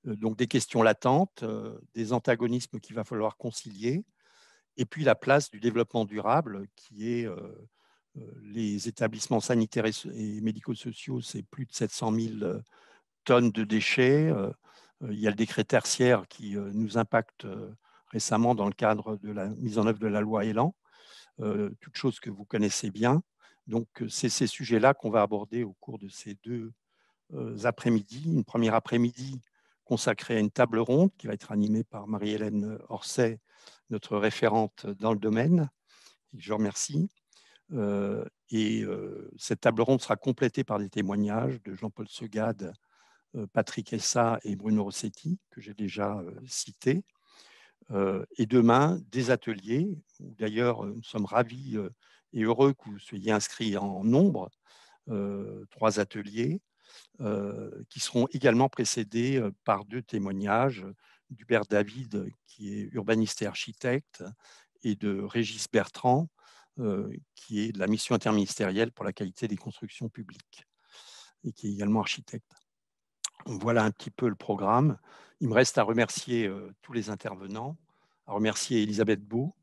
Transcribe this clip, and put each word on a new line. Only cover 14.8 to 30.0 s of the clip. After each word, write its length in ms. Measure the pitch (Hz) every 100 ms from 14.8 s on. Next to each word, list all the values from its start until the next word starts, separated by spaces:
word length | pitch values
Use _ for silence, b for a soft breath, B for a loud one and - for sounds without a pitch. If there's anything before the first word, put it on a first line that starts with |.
| b _
euh, 100 | 120
il 60 | 104
y 80 | 107
a 20 |
le 60 | 104
décret 280 | 113 -
tertiaire 640 | 104 120 - - 123 113 90
qui, 300 | - 104 101
euh, 140 | 101
nous 240 | 104 110 110
impacte, 480 | 110 117 - _ 104
euh, 260 | 98 98 107 b b _
récemment 440 | 110 - 110 120 117
dans 120 | 101
le 60 |
cadre 440 | - 110 107 110 104
de 140 | 104
la 160 | 104 95
mise 300 | 208 127 110
en 80 | 107
œuvre 120 | 107
de 80 | 110
la 140 | 104
loi 240 | 107 107 110
élan, 300 | 110 151 - B B B B B -
euh, 300 | 107 104 104 113
toutes 160 | - -
choses 240 | 135 -
que 100 | 117
vous 160 | 101 101
connaissez 460 | 113 104 - 107
bien. 320 | 95 120 151 - _ b b -
Donc, 200 | 113 117 -
euh, 80 | 113
c'est 200 | - 120
ces 180 | - 120
sujets-là 460 | - 117 113 127
qu'on 160 | 139 110
va 120 | 110
aborder 420 | 101 104 104 113
au 100 | 110 95
cours 180 | - 110
de 120 | 98
ces 260 | - 110 101
deux, 300 | 117 120 113 113 _ _ _ _ _
euh, 240 | 143 113 113
après-midi. 600 | 117 - 123 110 101 120 160
Une 180 | 160
première 320 | 107 117 113 113
après-midi 640 | - 120 120 120 135 131 _ _ _ _ _
consacrée 500 | 117